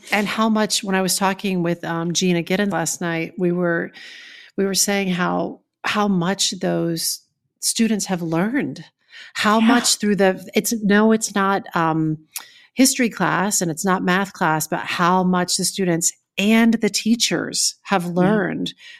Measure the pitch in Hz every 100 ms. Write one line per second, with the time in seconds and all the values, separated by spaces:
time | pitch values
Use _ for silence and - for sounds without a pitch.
0 | - 202 202 - 226 214 214 - 196 190
1 | 185 - 190 196 202 185 170 170 - 170
2 | 170 165 185 170 160 185 202 165 165 -
3 | 170 165 165 - 180 175 175 170 - -
4 | - - - - - - 196 190 - 202
5 | 190 175 175 180 175 - _ _ - 214
6 | 208 190 170 196 - 185 180 170 170 165
7 | - - _ _ _ _ - - 226 214
8 | - 185 170 160 202 269 196 147 160 _
9 | _ - - - 214 220 226 240 240 -
10 | 208 196 190 185 180 - - 233 208 208
11 | 220 220 - 202 196 196 - 180 165 160
12 | 156 156 - - - - _ - 262 -
13 | 240 - 160 160 196 - 175 156 196 185
14 | 185 185 196 - 175 156 - - - -
15 | 175 185 185 180 180 - 180 - 185 165
16 | 175 - _ - 196 226 233 226 208 208
17 | 214 233 - 165 - - - - - 196
18 | 175 175 180 214 175 156 170 - - -